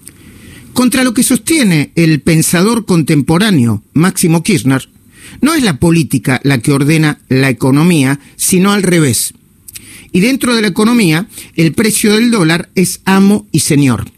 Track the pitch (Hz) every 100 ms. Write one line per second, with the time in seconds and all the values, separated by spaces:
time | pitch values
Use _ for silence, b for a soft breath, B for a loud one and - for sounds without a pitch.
0 | - B B B B B B - 247 262
1 | 254 226 240 - - 330 220 160 135 -
2 | 165 151 - 160 160 175 190 240 - 175
3 | 147 156 127 160 220 175 117 104 - -
4 | 180 - 175 165 160 165 113 135 - _
5 | _ B B B 269 330 247 135 170 165
6 | 143 135 - 127 143 135 110 139 143 160
7 | 156 147 _ 131 135 127 135 139 170 170
8 | 131 139 B B - 185 190 202 180 175
9 | 147 113 - - _ _ - B B B
10 | B 175 214 269 247 233 214 175 214 240
11 | 185 156 208 B B - 165 - 214 214
12 | 214 214 240 226 160 170 - - 180 -
13 | - 190 196 208 - 156 - 143 143 107
14 | -